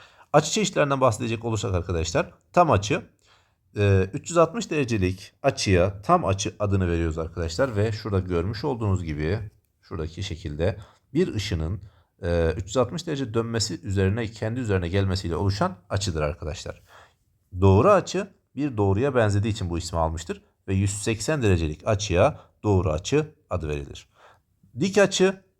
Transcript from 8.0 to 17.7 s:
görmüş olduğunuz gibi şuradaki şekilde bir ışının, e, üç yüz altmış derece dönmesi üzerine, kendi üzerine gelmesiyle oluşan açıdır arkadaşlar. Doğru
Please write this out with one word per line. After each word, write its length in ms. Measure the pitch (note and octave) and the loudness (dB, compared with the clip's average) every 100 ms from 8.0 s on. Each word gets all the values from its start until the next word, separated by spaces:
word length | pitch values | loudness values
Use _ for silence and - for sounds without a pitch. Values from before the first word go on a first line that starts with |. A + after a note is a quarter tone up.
| A2 G2 | -2 -2
görmüş 440 | F#2 E2+ F2+ - | 0 -2 -2 -4
olduğunuz 400 | D3+ A#2 G#2+ F#2 | -4 -2 0 0
gibi 480 | D#2+ D2 D#2 A2 G#2 - _ _ | -2 -4 -2 -4 -6 -16 _ _
şuradaki 420 | - F#2 D#2 - | -12 -10 -8 -8
şekilde 560 | G2 E2 D#2 D2 F2 - - _ _ | -10 -8 -8 -2 -2 -4 -12 _ _
bir 220 | D3 F#3+ G#2+ | -2 0 -2
ışının, 460 | - E2+ D#2+ - - _ _ _ | -4 -4 -4 -6 -10 _ _ _
e, 320 | F2 E2+ E2 E2 | -2 2 2 -2
üç 80 | E2 | -2
yüz 120 | C3 | -2
altmış 300 | A#2+ E3+ E3 | -2 -4 -6
derece 260 | C#3 B2 | -6 -2
dönmesi 480 | A#2 A#2 A2+ A2 E3 | -2 -2 -2 -4 -6
üzerine, 460 | G#2+ G2 F#2+ A2+ A2+ | -4 0 2 0 -4
kendi 320 | - A2 B2 | -6 -6 -4
üzerine 280 | A2 F#2+ E2+ | -2 0 0
gelmesiyle 480 | G2 F#2+ F#2 E2 D#2+ | 0 0 -2 -2 -2
oluşan 400 | G2 G2 F3+ F#3 - | 0 0 -2 -4 -6
açıdır 320 | G2 F#2+ D#2 | -4 -2 -2
arkadaşlar. 600 | D2+ - D#2 - - - _ - - _ _ _ _ F#2 | -2 -4 -8 -8 -12 -16 _ -20 -20 _ _ _ _ 4
Doğru 300 | G2 | 6